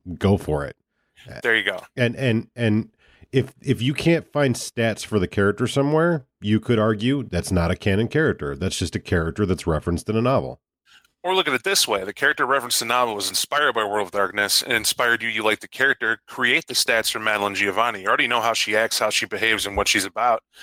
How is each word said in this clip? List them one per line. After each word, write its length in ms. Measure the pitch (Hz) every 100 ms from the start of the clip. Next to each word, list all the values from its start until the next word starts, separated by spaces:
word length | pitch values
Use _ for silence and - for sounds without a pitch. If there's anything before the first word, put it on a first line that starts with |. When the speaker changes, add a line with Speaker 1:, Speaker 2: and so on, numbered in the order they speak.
| - 82
Speaker 1:
go 200 | 98 98
for 260 | - 76
it. 140 | 71 - _ _ _ _ - -
Speaker 2:
There 100 | 120
you 120 | 113 101
go. 180 | 92 - -
Speaker 1:
And, 180 | 120 -
and, 320 | 135 113 - -
and 360 | 117 107 107 _ _ _ -
if, 200 | 131 123 -
if 200 | 143 104
you 120 | 120
can't 380 | 151 - 165 -
find 240 | 147 143 117
stats 500 | - - 113 104 -
for 140 | 107
the 80 | 90
character 400 | - 98 101 117
somewhere, 580 | 143 139 156 170 165 - _
you 220 | 104 107
could 180 | 107 113
argue 440 | 107 110 117 139
that's 280 | 120 87 -
not 200 | 90 87
a 40 | 92
canon 320 | - 98 117
character. 480 | 147 156 - 71 69
That's 240 | 92 -
just 160 | 87 92
a 60 |
character 440 | - 90 82 80 101
that's 220 | 90 -
referenced 400 | 78 - 85 -
in 80 | 110
a 60 |
novel. 400 | 123 135 65 - _ _ _ - _ _
Speaker 2:
Or 140 | 180 185
look 140 | 170
at 40 |
it 120 | 127 190
this 200 | 196 -
way. 200 | 101 95
The 80 |
character 320 | - 139 151 131
referenced 360 | 135 123 117
in 60 | 117
the 60 |
novel 200 | 123 123
was 140 | 104 95
inspired 480 | 92 - 143 147 113
by 80 |
World 240 | 107 104 95
of 60 |
Darkness 500 | 101 98 101 101 -
and 80 | -
inspired 500 | 117 104 - 123 117
you. 60 | 113
You 160 | 110
like 160 | 107 107
the 80 | -
character. 540 | - 135 127 110 113 -
Create 400 | - 123 143 -
the 60 |
stats 380 | 123 - 117 110
for 80 | 117
Madeline 360 | 110 107 101 98
Giovanni. 480 | 101 95 117 107
You 40 | 95
already 200 | 131 131
know 120 | 120
how 140 | 113
she 200 | 110 -
acts, 260 | 107 113 -
how 100 | 110
she 160 | - 110
behaves, 400 | 101 113 107 98
and 100 | 101
what 140 | 98
she's 160 | 107 95
about. 380 | 107 120 110 - -